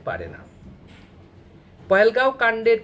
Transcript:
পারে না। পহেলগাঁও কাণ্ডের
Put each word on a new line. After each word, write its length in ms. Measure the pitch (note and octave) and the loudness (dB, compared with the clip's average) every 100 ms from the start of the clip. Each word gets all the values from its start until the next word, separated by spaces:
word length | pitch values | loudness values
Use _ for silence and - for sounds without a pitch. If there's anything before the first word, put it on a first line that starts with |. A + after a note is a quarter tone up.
পারে 240 | - E2+ E2 | -10 -12 -12
না। 100 | D2 - - - - - - - - - - - - - - - | -18 -20 -20 -20 -20 -20 -20 -20 -20 -20 -20 -20 -20 -20 -18 0
পহেলগাঁও 420 | F#3+ A3+ A#3+ C4+ | 2 2 2 0
কাণ্ডের 480 | C4+ A3+ A3+ A3+ A3+ | 0 -2 0 0 0